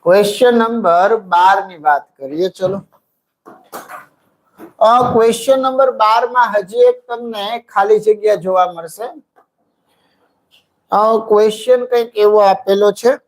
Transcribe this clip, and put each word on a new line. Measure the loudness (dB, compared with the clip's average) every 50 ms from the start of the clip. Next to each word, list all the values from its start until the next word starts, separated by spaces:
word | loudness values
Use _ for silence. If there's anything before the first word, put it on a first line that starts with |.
ક્વેશ્ચન | _ 2 2 2 2 0 0 0 0 2 2
નંબર | 2 0 -2 -4 -4 0 0 2 2 2 2 0
બાર | -2 -4 -2 0 2 4 4 2 2 -2
ની | -8 -16
વાત | -4 -2 0 0 -2 -4 _ _ _
કરીએ. | -14 -10 -6 -4 -4 -6
ચલો, | -4 -4 -6 -4 -4 -6 -10 _ _ _ _ _ _ _ _ _ _ _ _ -20 -20 _ _ _ -20 -20 -18 -18 -20 -20 -20 _ _ _ _ _ _ _ _ _ _ _ -20 -20 _ _
અ, | 2 2 4 2 0 0
ક્વેશ્ચન | 0 2 2 2 0 -2 0 0 0 0
નંબર | 0 -2 0 0 0 0
બાર | 2 0 0 2 2 2 0 -2
માં | 0 0 0 0
હજી | 0 -4 -6 -4 0
એક | 2 2 2 2 -2 _ -12
તમને | -12 -10 -10 -12 -10 -10 -8 -8 -8 -10 _ _
ખાલી | -2 -2 0 2 0 0
જગ્યા | 2 -2 -2 0 0 -2 -2
જોવા | -2 -2 -2 0 0 0 0
મળશે. | -2 -12 -16 -16 -14 -14 -14 -14 -14 -18 _ _ _ _ _ _ _ _ _ _ _ _ _ _ _ _ _ _ _ _ _ _ _ _ _ _ _ _ _ _ _ _ _ _
અ, | -2 0 0 2 0 -2 -2 0
ક્વેશ્ચન | 2 2 2 2 -2 -4 0 0 0 0 0
કંઈક | -2 -2 -2 -2 -4 _
એવો | 0 2 2 4 4
આપેલો | 4 2 2 0 0 -2 0 2 2 0
છે | 0 0 0 -2 -2 -2 _